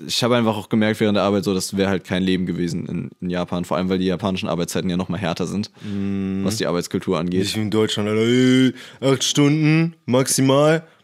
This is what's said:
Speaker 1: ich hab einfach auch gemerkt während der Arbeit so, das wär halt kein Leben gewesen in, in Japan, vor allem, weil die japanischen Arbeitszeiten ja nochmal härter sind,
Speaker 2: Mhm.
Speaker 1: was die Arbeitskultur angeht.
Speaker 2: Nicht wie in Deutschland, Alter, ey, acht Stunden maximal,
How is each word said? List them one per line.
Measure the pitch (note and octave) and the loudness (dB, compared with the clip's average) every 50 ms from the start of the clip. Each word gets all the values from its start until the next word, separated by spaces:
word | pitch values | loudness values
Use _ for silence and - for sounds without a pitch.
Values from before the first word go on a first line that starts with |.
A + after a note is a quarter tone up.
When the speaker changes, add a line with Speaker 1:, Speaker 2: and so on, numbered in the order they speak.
| D2+ | -10
Speaker 1:
ich | D2 - - - | -6 -2 0 2
hab | A#2 B2 | 2 4
einfach | A#2+ A#2 A2 G#2+ G#2 | 4 2 2 0 -2
auch | F#2+ - | -2 -2
gemerkt | - A2+ G#2+ G#2+ A2 - | 0 2 2 2 2 2
während | A#2 G#2+ G2+ | 2 2 2
der | G2+ F2+ | 2 2
Arbeit | G2+ G2+ G2+ F2+ | 2 2 2 2
so, | G#2 G2 | 0 0
das | F#2 F2+ - - G2 | 0 -2 -2 0 0
wär | G2 F#2+ | 0 2
halt | G2 F2+ - | 0 -2 -2
kein | - G2+ F#2 F#2+ | -2 -2 0 0
Leben | F#2 F#2 F#2 F#2 | 2 0 0 0
gewesen | F2+ F2 F2 F2 E2+ E2 F2+ - - | -2 -4 -4 -4 -4 -4 -6 -6 -6
in, | F2 F2 F2 - - _ | -8 -8 -8 -10 -10 _
in | - F2+ | -8 -6
Japan, | F2 F2+ F2 - - F2+ F2 | -4 -4 -4 -4 -4 -6 -4
vor | - - D2+ | -2 -2 -2
allem, | F#2 F#2 | 0 0
weil | F#2+ F#2 | 0 0
die | F#2 | 0
japanischen | F#2 F2+ D#2+ G#2+ G2 F#2 F2+ - - | 0 -2 -2 -2 -2 -4 -2 -4 -4
Arbeitszeiten | E2 E2+ F2 E2 - F#2 D#2+ F#2 | -4 -2 -4 -4 -4 -4 -2 -2
ja | F2 F2+ | -2 -2
nochmal | F2+ - F2 E2+ | -2 -4 -4 -4
härter | G2+ E2 E2+ - F#2 D#2+ | -2 -4 -2 -2 -4 -4
sind, | F2+ F#2+ G#2 - _ - | -4 -6 -6 -8 _ -14
Speaker 2:
Mhm. | - G#2 G2+ G2+ G2 G2 G2 G2 G2 F#2+ F#2+ F#2+ G2 | -12 -8 -6 -6 -4 -4 -4 -4 -4 -4 -4 -2 -2
Speaker 1:
was | G2 G#2 A2 | -2 -2 -2
die | F2 C#2+ | -2 -2
Arbeitskultur | E2+ F2 F2 - - F#2+ - - F#2 D#2+ | -2 -2 -4 -4 -4 -4 -2 -2 -2 -2
angeht. | E2 F2 F2 F#2 F#2+ | -2 -2 -2 -2 -2
Speaker 2:
Nicht | G2+ - | -2 -2
wie | G#2+ | -4
in | G#2+ G#2+ | -4 -2
Deutschland, | F#2+ A2 A2 G#2+ - - G#2 G#2 | 0 0 0 0 0 -2 -2 -2
Alter, | G#2+ A2 | 0 0
ey, | A2+ A#2 B2 B2+ B2+ B2+ B2+ C3 C3 B2+ A#2+ - - - - - | 2 2 4 4 4 4 4 4 4 2 0 -2 -10 -20 -10 -2
acht | - C#3 C3+ B2+ - | 0 0 2 2 0
Stunden | - - - D3 C#3+ D3 D#3 D#3 D3+ D#3 D#3+ E3 E3 E3 _ _ | 0 2 2 4 4 4 2 2 2 4 4 2 0 -2 _ _
maximal, | - A#2 B2+ C3+ B2+ - - C3+ C3+ C3+ C#3 D3 D3+ D#3+ D#3+ D#3+ - _ _ | 0 2 2 2 2 0 2 2 4 4 4 4 4 4 2 -2 -6 _ _